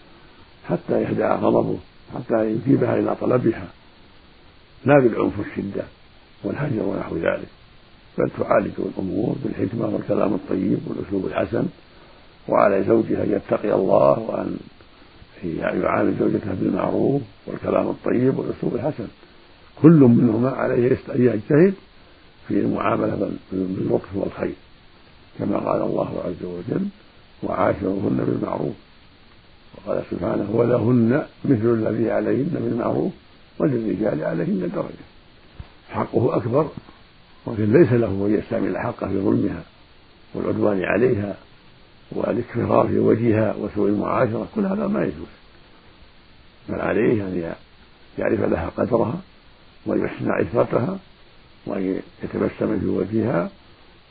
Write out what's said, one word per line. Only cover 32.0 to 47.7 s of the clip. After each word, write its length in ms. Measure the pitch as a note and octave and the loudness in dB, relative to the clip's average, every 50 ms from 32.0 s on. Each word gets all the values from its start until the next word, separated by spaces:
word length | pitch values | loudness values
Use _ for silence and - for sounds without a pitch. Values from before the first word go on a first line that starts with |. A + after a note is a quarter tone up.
| A2+ A2 | 0 0
عليهن 400 | G#2 G#2+ G#2+ G#2 G#2 A#2+ C#3 - - | 0 0 0 0 0 0 0 -2 -4
بالمعروف 580 | A#2+ A#2 A#2+ A#2 A#2 - A2 A#2 C3 - - - - - - - - - - - - | -4 -2 -2 -2 -2 0 0 0 0 -2 -2 -4 -8 -20 -20 -20 -20 -20 -20 -4 0
وللرجال 640 | E3 D#3 B2+ A#2 A2 G#2 - F#2+ G#2+ - - D3+ D#3 | 0 0 0 0 0 -2 -2 0 0 0 0 -2 -2
عليهن 480 | - E3 E3 E3+ F3 G#3+ F#3 F3+ E3+ - | -2 -2 -2 -2 -2 -2 -2 -4 -4 -4
درجة". 300 | D#3 - - - - - - - - - - - - - - - - - - - - - - | -6 -6 -8 -10 -16 -20 -20 -20 -20 -20 -20 -20 -20 -20 -20 -20 -20 -20 -20 -20 -20 -20 -10
حقه 460 | - G#2+ A#2+ - - A2 A2+ C#3+ D#3 | -4 -4 -4 -2 0 0 0 2 0
أكبر، 320 | B2 G#2 A#2 A#2 D3 D#3+ C#3 - - - - - - - - - - - - - - - | 0 -2 0 0 0 0 0 -6 -14 -18 -20 -20 -20 -20 -20 -20 -20 -20 -20 -20 -14 -10
ولكن 280 | - A#2 G2+ G#2+ G#2 A2+ | -8 -4 -2 0 4 6
ليس 180 | E3+ E3 - | 6 6 6
له 160 | B2 A#2 A2+ G2 | 6 2 2 0
أن 320 | F#2+ G2 G2+ G#2 G#2+ F#2+ | 0 -2 0 0 0 0
يستعمل 380 | - - A#2 G#2+ G2+ F#2+ F#2 - | 0 -2 -4 -2 -2 -2 -2 -4
حقه 300 | - A#2+ - - F#2+ F#2 | -4 -6 -6 -6 -6 -4
في 120 | G2 G2 | -2 0
ظلمها 440 | G2 G#2+ A2+ A#2+ G#2+ F#2+ F2 E2 E2 - - - - - - - - - - - - - - | 2 2 2 2 2 -2 -4 -6 -12 -16 -20 -20 -20 -20 -20 -20 -20 -20 -20 -20 -20 -12 -8
والعدوان 500 | - E2+ F2+ G2+ G#2 G#2+ G#2 G2+ F#2 F2 | -6 -4 -2 0 2 2 2 2 0 0
عليها 540 | E2 F2+ G2+ B2 B2+ A#2+ G2+ G2+ G2+ - - - - - - - - - - - - - - - - | 0 2 2 4 2 2 0 -2 -6 -8 -12 -14 -20 -20 -20 -20 -20 -20 -20 -20 -20 -20 -20 -18 -10
والاكتفاء 760 | - - - - F#2+ A#2 A2+ - - A#2 G#2 G2 A2+ A#2+ A#2+ A#2 | -6 -4 -2 -2 0 -2 -4 -4 -4 -2 0 2 4 4 4 4
في 120 | G#2+ G#2 | 2 2
وجهها 560 | A2 A2 A2+ A2 A#2 A#2+ G#2+ A2 A2 G#2 G2+ | 4 4 4 4 4 2 2 2 2 0 -2
وسوء 340 | G#2 G#2+ G2+ - G#2+ G2+ G2+ | -4 -6 -6 -2 0 0 0
المعاشرة، 580 | G#2 G2 F2+ F2 F2+ A2 B2+ G#2+ A2+ A#2 G2+ - - | 0 0 0 -2 0 0 0 0 0 -4 -6 -6 -4
كل 100 | A3 G3+ | -2 -2
هذا 220 | F#3+ G3 G#3 - G3 | -2 -2 -2 -2 -2
ما 160 | G#3 - - | 0 0 -2
يجوز، 300 | - - - - - - - - - - - - - - - - - - - - - - - - - - - - - - - - - | -2 -4 -8 -14 -16 -18 -20 -20 -20 -20 -20 -20 -20 -20 -20 -20 -20 -20 -20 -20 -20 -20 -20 -20 -20 -20 -20 -20 -20 -20 -20 -12 -8
بل 120 | - E2+ | -6 -4
عليه 420 | E2+ F2+ F#2 G2 A#2+ C3+ B2 G#2+ G2 | -2 0 0 2 2 2 2 0 -2
أن 300 | F#2 F2+ F2+ E2 E2+ - - - - | -4 -6 -6 -6 -6 -8 -12 -16 -20